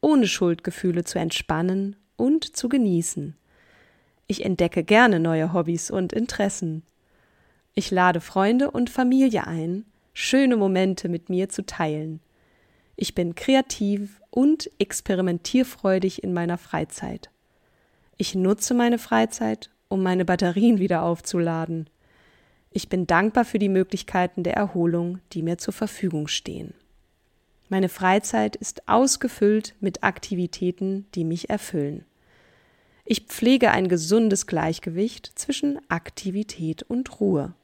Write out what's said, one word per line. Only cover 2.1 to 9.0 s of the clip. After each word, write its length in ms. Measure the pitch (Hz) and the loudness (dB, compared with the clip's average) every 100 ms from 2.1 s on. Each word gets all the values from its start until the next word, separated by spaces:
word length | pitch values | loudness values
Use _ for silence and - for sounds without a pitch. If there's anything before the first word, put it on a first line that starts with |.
| _ | _
und 400 | 247 311 - - | 0 0 -2 -6
zu 120 | 247 | -2
genießen. 680 | 269 220 170 165 - 147 156 _ _ _ _ _ _ _ _ _ | 2 2 2 0 -6 -10 -12 _ _ _ _ _ _ _ _ _
Ich 160 | 196 | -4
entdecke 400 | - 185 170 - | -2 0 0 0
gerne 340 | 165 214 240 180 | 4 6 6 6
neue 340 | 165 160 160 | 2 2 2
Hobbys 380 | 175 165 170 - | 0 0 -2 -2
und 220 | 196 180 | -4 -2
Interessen. 720 | - 240 - 202 - 170 160 - _ _ _ _ _ _ _ _ | -2 -4 -2 -2 -2 -6 -6 -10 _ _ _ _ _ _ _ _
Ich 160 | - - | -4 0
lade 300 | 185 180 170 | 4 4 4
Freunde 500 | - - 196 247 285 | -2 2 4 4 2
und 180 | 262 240 | 0 -2
Familie 580 | - | 0